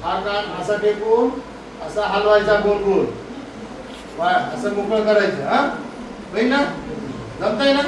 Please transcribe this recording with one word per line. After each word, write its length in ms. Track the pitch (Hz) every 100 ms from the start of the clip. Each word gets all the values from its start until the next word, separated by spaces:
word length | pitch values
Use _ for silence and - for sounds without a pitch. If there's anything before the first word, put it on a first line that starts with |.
हा 160 | - 190
कान 420 | 202 202 208 -
असा 140 | 208 202
टेकून 520 | 208 208 220 233 262 262 - - - - 156
असा 180 | 208 208
हलवायचा 480 | 202 208 208 202 208
गोल 240 | 202 202
गोल. 220 | 196 180 - - - - - - - - - - - -
वा, 100 | 175
असं 460 | 240 240 240 208
मोकळं 300 | 202 202 220
करायचं, 400 | 214 208 190 143
हा? 180 | 139 247 285 - - - - - -
होईल 180 | 185 247
ना? 140 | 277 285 - - 220 214 - - -
जमतंय 340 | 196 220 277
ना? 100 | 185